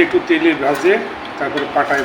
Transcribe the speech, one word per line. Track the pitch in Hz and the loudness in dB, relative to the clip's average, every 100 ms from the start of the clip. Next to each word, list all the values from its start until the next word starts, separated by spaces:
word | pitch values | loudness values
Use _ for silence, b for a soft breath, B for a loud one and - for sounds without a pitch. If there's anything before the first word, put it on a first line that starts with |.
| 170 | 2
একটু | 180 - | 2 2
তেলে | 160 165 143 | 2 2 2
ভাজে | 139 143 175 214 - - - - | 0 0 2 2 -2 -10 -12 -8
তারপরে | 139 147 135 - | -6 -4 -2 0
পাটায় | - 139 | 0 0